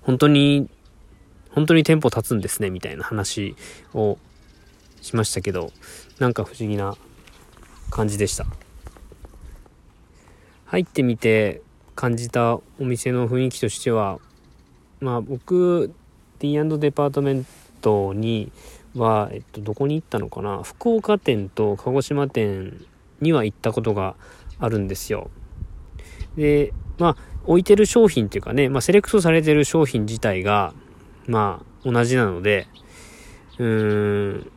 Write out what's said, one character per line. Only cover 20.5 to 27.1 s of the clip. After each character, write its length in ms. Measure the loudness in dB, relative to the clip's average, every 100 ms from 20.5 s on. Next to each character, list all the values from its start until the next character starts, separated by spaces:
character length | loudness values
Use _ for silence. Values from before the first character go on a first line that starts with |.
| -8
福 280 | -10 -4 0
岡 280 | 0 2 0
店 300 | 2 -2 -2
と 280 | -2 -2 0
鹿 140 | -2
児 100 | -2
島 260 | 0 -2 -2
店 560 | 0 -2 -4 -10 -14 -20 _ _ -4
に 120 | 2
は 100 | 2
行 80 | 0
っ 40 | -2
た 160 | -4
こ 80 | -2
と 120 | -2
が 200 | -2 -4 -8 -20 -20 -18 -6
あ 80 | -2
る 100 | -2
ん 80 | -4
で 80 |
す 160 | -6 -6
よ。 180 | -8 -8 -16 -18 -14 -14 -14 -18 -18 -18 -14 -12 0
で、 360 | 2 4 2 -4 -12 0
ま 100 |
あ、 80 | 0